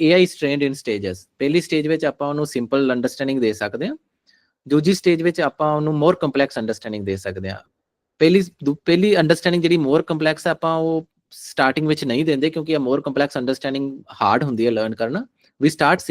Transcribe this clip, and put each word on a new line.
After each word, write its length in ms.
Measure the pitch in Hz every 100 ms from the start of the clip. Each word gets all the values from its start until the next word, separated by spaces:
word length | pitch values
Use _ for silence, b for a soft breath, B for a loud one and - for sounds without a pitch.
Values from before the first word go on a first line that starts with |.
A 120 | 160
I 60 | 180
is 100 | 180 -
trained 240 | 143 143 143
in 40 |
stages. 560 | 131 - 104 98 92 - -
ਪਹਿਲੀ 220 | 139 170
ਸਟੇਜ 280 | - 160 151
ਵਿੱਚ 160 | 160
ਆਪਾਂ 240 | 151 - 143
ਉਹਨੂੰ 180 | 147 151
ਸਿੰਪਲ 460 | 131 117 139 135
ਅੰਡਰਸਟੈਂਡਿੰਗ 480 | 123 123 - 135 135
ਦੇ 120 | 113
ਸਕਦੇ 360 | 101 104 117 185
ਹਾਂ, 80 | 311 _ _ _ _ _ _ 135
ਦੂਜੀ 260 | 147 156
ਸਟੇਜ 280 | 185 180 165
ਵਿੱਚ 180 | 170 170
ਆਪਾਂ 360 | 147 - 151 151
ਉਹਨੂੰ 160 | 151
more 220 | 151 151 180
complex 240 | 151 139 139 131
understanding 420 | 113 110 113 107
ਦੇ 120 | 98 95
ਸਕਦੇ 340 | 98 95 95
ਹਾਂ। 80 | 101 - _ _ _ _ -
ਪਹਿਲੀ, 260 | 160 190 180 -
ਦੂ-, 120 | 139 151
ਪਹਿਲੀ 320 | - 175 208 190
ਅੰਡਰਸਟੈਂਡਿੰਗ 460 | 156 165 180 175
ਜਿਹੜੀ 140 | 165 170
more 240 | 135 156
complex 360 | - 160 156 156 175
ਆ, 40 |
ਆਪਾਂ 260 | 156 165 165
ਉਹ 320 | 160 160 165 _ _
ਸਟਾਰਟਿੰਗ 560 | - - - 131 131 151
ਵਿੱਚ 180 | 151
ਨਹੀਂ 200 | 143 120
ਦਿੰਦੇ, 260 | 160 139 156
ਕਿਉਂਕਿ 220 | 160 151
ਇਹ 60 | 151
more 200 | 127 139
complex 300 | 143 135 143 139
understanding 600 | 123 135 139 139 139 135 - -
ਹਾਰਡ 220 | - 156
ਹੁੰਦੀ 220 | 143 113 117
ਹੈ 40 |
ਲਰਨ 240 | 113 110
ਕਰਨਾ। 320 | 110 113 170 262 _ _ -
We 40 | 139
start 300 | - 147 180 -